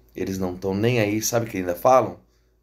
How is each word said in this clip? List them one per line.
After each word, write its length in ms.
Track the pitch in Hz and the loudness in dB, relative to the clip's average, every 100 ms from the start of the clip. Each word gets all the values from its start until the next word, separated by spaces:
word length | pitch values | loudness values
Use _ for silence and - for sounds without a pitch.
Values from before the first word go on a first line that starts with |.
| _ - | _ -8
eles 200 | 92 95 | -6 -4
não 200 | 92 90 | -6 -4
tão 180 | 98 | -4
nem 240 | 98 117 123 | 0 0 2
aí, 240 | 101 107 | 0 0
sabe 240 | - 117 113 | 0 -2 -2
o 20 | |
que 100 | 95 | -4
ainda 180 | 90 87 | -4 0
falam? 420 | 131 127 104 90 _ _ _ _ | 4 4 4 -6 _ _ _ _